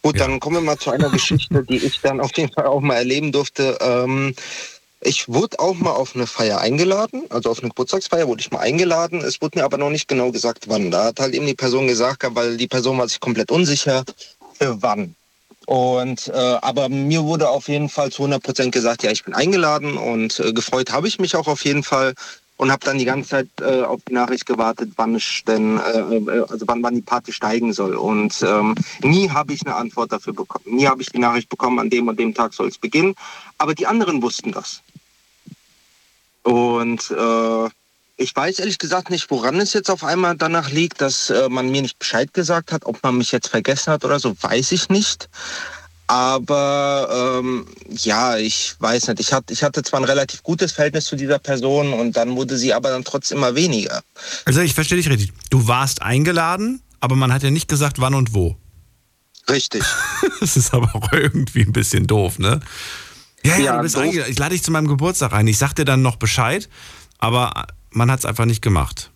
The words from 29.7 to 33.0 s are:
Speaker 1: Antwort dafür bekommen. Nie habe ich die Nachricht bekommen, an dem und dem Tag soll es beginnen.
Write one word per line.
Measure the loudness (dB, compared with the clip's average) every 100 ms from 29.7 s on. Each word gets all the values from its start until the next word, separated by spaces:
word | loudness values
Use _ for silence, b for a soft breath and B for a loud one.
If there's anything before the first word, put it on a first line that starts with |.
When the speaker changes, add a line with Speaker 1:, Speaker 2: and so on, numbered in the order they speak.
Speaker 1:
Antwort | -4 -4 -4 -4
dafür | -4 -6
bekommen. | -8 -8 -10
Nie | -2 2 4
habe | 2
ich | -2
die | 0
Nachricht | 2 0 -4
bekommen, | -4 0 0
an | 2
dem | 2 0
und | 0
dem | -2
Tag | 0 -4
soll | -2 -6
es | -4
beginnen. | -2 2